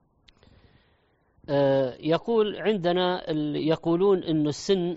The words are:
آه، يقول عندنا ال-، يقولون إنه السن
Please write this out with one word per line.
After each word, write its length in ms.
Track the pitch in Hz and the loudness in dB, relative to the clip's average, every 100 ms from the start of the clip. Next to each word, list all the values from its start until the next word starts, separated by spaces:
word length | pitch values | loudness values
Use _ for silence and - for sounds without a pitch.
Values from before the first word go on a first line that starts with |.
| _ _ _ _ _ _ _ _ _ _ _ _ _ _ - | _ _ _ _ _ _ _ _ _ _ _ _ _ _ -2
آه، 480 | 143 139 135 127 - | 2 4 2 0 -4
يقول 560 | 151 165 - 226 214 185 | -2 -2 0 0 0 -2
عندنا 760 | 185 214 175 180 180 180 - | -2 0 0 0 0 -2 -4
ال-، 260 | 156 151 147 | -4 -2 -2
يقولون 680 | 151 160 165 170 196 185 | 0 0 0 2 2 2
إنه 260 | - 156 147 | 0 0 0
السن 480 | 143 - 196 175 | -4 -2 0 0